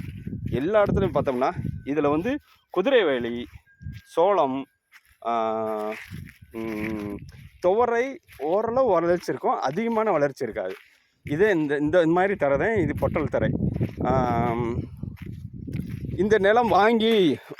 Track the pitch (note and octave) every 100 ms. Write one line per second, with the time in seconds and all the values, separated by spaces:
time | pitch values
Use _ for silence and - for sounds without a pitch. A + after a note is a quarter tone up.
0 | - - - - - A#2+ D#3 G#3+ G3+ G3
1 | F#3+ D3 C#3 B2 C#3+ E3 - G2 - D3+
2 | C#3+ D3+ A3 D4 _ _ _ F3 G#3+ B3+
3 | E3 B2+ A#2+ A#2+ - - _ _ - -
4 | - E3 F#3 F#3+ C#3 C3+ - _ _ -
5 | _ _ A2+ A#2 A2 A2 A2 G#2+ G#2+ A2
6 | - F#2 - - - A2+ A2+ G#2+ G#2+ G#2+
7 | G#2 G2+ - - - - F3+ G#3+ A#3+ A#3
8 | C4 C4 _ - D3 G3 A3+ A#3+ B3+ E3+
9 | E3+ F3 - C3+ A3+ A3+ C3 D#3+ A#3 A3
10 | G#3+ D#3+ C#3+ - A#2+ G#2 F#2 F#2+ - _
11 | _ _ - D3+ G#3+ E3+ D3 C#3+ D3+ F3+
12 | D#3+ F3 G3 G3 C#3+ C#3 F#3+ A3 D3 C#3+
13 | C3+ - C#3+ B2+ A2 - - - - -
14 | A#2+ C3 B2 A#2 A#2+ A#2 A#2 B2 - -
15 | - - - - - - - - - -
16 | - - G3+ G#3+ G3 A3+ A#3 F3 G#3+ A#3
17 | A3 A3 E3 A#2 -